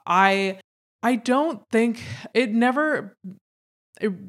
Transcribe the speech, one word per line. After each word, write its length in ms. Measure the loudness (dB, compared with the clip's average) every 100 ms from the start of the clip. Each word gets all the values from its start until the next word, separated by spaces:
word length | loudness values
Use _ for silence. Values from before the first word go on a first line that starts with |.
| 0
I, 520 | 4 4 4 -2 -6 _ _ _ _
I 140 | -2 0
don't 460 | 0 0 0 -4 -2
think, 300 | 0 0 -2 -10 -14 -4
it 180 | 0 0
never, 640 | 2 2 2 0 -2 -6 _ -20 -20 _ _ _ _ _ -6
it, 100 | -6 -6